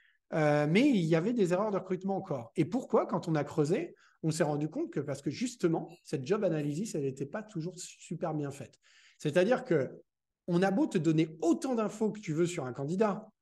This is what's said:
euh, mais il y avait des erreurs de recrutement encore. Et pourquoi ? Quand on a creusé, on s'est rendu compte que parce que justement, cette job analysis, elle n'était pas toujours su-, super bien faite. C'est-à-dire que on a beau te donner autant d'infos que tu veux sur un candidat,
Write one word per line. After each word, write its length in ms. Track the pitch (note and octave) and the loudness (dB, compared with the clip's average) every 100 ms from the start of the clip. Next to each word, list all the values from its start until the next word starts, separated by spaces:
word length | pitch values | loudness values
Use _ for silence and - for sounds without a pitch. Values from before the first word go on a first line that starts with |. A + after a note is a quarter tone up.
| _ _ _ | _ _ _
euh, 340 | E3 D3+ D3 D3+ | 2 4 4 4
mais 180 | G3 D4 | 4 6
il 180 | G#3 D#3+ | 4 4
y 100 | D#3+ | 2
avait 180 | G3+ | 2
des 200 | A#3+ F3 | 2 2
erreurs 180 | F3+ G#3+ | 2 0
de 60 | F#3+ | -2
recrutement 400 | - F#3 F#3+ F#3+ | -2 -4 -2 -4
encore. 340 | F#3+ C3+ A2+ - | -4 -6 -4 -2
Et 100 | D#3 | -2
pourquoi ? 400 | B3 - B3 F4+ | -2 0 0 2
Quand 220 | F#3 E3+ | -2 0
on 80 | D3+ | -2
a 80 | |
creusé, 520 | C#3+ - D3 A#3+ F4 - _ _ | 0 0 0 0 -4 -12 _ _
on 80 | D#3+ | -4
s'est 120 | D#3+ | 0
rendu 260 | D3+ D3 D#3 | 0 0 -4
compte 220 | C#4+ E4+ | -4 -6
que 80 | D#3 | -6
parce 220 | C3+ C3+ | -6 -6
que 80 | D#3 | -6
justement, 580 | B2+ B3 - F3 D#3+ - - | -4 -6 0 0 0 -4 -14
cette 220 | - C#3+ C3 | -8 -6 -2
job 180 | G#3+ | 0
analysis, 520 | F#3+ D#3 D3 D3 A3 D#3+ | 0 0 -2 -4 -4 -4
elle 80 | |
n'était 240 | C3+ C3+ C#3 | -4 -4 -8
pas 160 | A3 | -8
toujours 340 | G#3+ E3 E3+ E3+ | -8 -8 -8 -10
su-, 220 | - - | -16 -18
super 340 | - E3 E3+ | -12 -6 -4
bien 160 | D#3 C#3 | -4 -6
faite. 300 | - A#2 _ _ _ _ _ | -8 -16 _ _ _ _ _
C'est-à-dire 440 | D3+ E3+ F3+ E3+ | 0 4 4 2
que 380 | - D#3 B2 - _ _ _ _ - | 2 2 0 -6 _ _ _ _ 0
on 140 | F3 | 2
a 100 | F#3+ | 4
beau 160 | G3+ D#4 | 2 2
te 100 | F#3+ | 2
donner 400 | D#3+ D#3 D#3+ - | 4 4 2 0
autant 340 | E4+ C#4+ C4+ A3+ | 2 2 0 0
d'infos 360 | G#3 - A3 | -2 0 -2
que 80 | - | -2
tu 140 | E3+ | -4
veux 140 | D3+ E3+ | 0 0
sur 180 | E3+ B2+ | -2 -6
un 80 | |
candidat, 560 | C3 C#3+ F#3+ G#3+ - - _ | -6 -4 2 0 0 -8 _